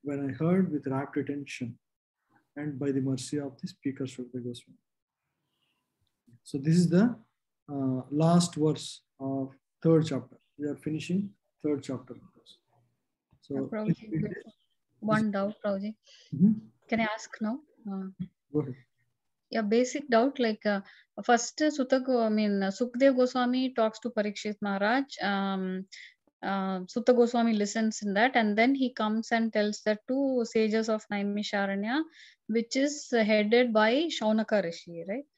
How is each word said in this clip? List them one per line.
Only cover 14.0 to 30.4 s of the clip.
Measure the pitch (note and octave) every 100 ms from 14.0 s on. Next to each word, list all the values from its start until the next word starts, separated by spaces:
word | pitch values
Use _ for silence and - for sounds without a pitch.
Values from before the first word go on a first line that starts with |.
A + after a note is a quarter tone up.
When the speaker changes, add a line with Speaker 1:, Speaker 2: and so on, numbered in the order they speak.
Speaker 1:
if | A3 D#3+
we | G#3 - - _ _ _ _ _
Speaker 2:
one | G#3+ G#3+ A3
doubt, | G3 G3+ G#3+
Prabhuji. | G#3 G3 G#3 G#3+ _ - -
Speaker 1:
Mm-hmm. | B2+ G3 A3 - _ _
Speaker 2:
Can | A3+
I |
ask | A3 A3 - -
now? | G#3+ C4 D4 _ A3+
Uh, | F#3+ F#3+ F#3+ F3+ _ _
Speaker 1:
Go | D3+
ahead. | C3 B2 _ _ _ _ _ _ _
Speaker 2:
Yeah, | A#3
basic | G#3 A3+ B3 D4 C#4+
doubt, | A3+ C4 C4+
like, | A#3 A3 G#3+
uh, | G3+ G3 - _ -
first | G#3 A#3 - -
Sutta | D4+ D4 B3+ C4+
Go-, | B3+ B3
I | A3+
mean, | G#3+ G#3+ G3+
uh, | G3
Sukadeva | G3 B3 B3 C4+ B3+
Goswami | B3+ B3+ B3 B3+ C4
talks | B3+ A3 A3
to | A#3+
Parikshit | G#3+ G#3 G3+ G#3+ G3+
Maharaj, | G3+ G3 G3+ B3+ C#4 -
um, | G3 G3 G3 F#3+ F#3 F#3 F#3+ - - _ _ _
uh, | G3 G3 F#3+ F#3
Sutta | F3+ B3 A#3
Goswami | B3 A#3 A#3 A#3
listens | A3 G3+ A3+ A3 -
in | G#3
that, | G3 B3
and | C4 G#3+ G#3
then | A#3+
he | C#4 B3+
comes | - G#3+ A3 A3+
and | A#3 A3+
tells | A3 G#3 G#3
that | - G#3 -
to | C4 C#4 B3+